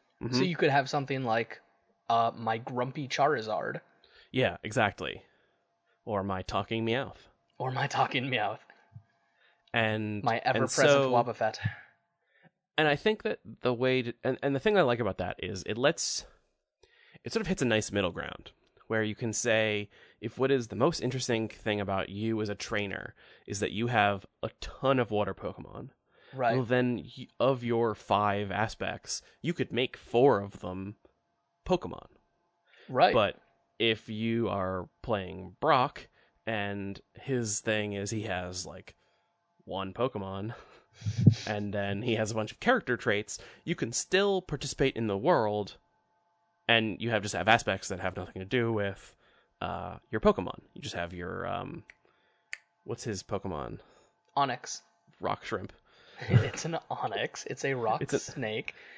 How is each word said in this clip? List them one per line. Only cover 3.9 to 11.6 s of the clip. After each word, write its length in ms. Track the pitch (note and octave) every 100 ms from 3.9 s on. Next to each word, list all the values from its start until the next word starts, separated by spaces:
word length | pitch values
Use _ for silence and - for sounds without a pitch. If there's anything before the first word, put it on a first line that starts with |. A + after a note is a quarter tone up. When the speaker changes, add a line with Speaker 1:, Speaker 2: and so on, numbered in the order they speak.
| _ _ - _
Speaker 1:
Yeah, 260 | B2+ A2 E2+
exactly. 600 | G#2 A#2 G#2 - D2 G1+ - _ _ _ _ _ _ _
Or 180 | A#2 G2+
my 200 | G2 F#2
talking 440 | - G2+ G2+ A2+ A2+
Meowth. 440 | B2 B2 - - _ _ -
Speaker 2:
Or 140 | C3
my 160 | C3 C#3
talking 380 | - - C3+ C3
Meowth. 340 | A#2+ G#2 A2+ - - _ - - _ _ _ _ _ _
Speaker 1:
And, 500 | A#2 A2 G#2+ G#2+ G#2
Speaker 2:
My 120 | A#2 A#2
Speaker 1:
and 180 | - A#2+
Speaker 2:
ever-present 320 | C3 - C#3
Speaker 1:
so 220 | C#3 C3
Speaker 2:
Wobbuffet. 480 | A#2+ A#2+ A2+ A2 -